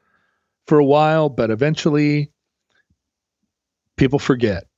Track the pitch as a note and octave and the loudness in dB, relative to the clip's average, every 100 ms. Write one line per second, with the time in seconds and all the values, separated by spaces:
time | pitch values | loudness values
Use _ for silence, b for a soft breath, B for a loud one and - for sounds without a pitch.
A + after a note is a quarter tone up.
0 | _ _ _ _ _ _ - D3+ C#3 C#3+ | _ _ _ _ _ _ 0 2 4 2
1 | D#3 D#3+ D3+ B2 A2+ A2 C#3+ D#3 E3+ D3 | 2 0 -2 -2 -4 -2 -2 -2 -2 0
2 | D3 D3 D3 _ _ _ _ _ _ _ | 0 -2 -6 _ _ _ _ _ _ _
3 | _ _ _ _ _ _ _ _ _ - | _ _ _ _ _ _ _ _ _ -2
4 | C3+ C#3 - C3 A#2 F#2 - | 0 0 -2 -2 0 -4 -10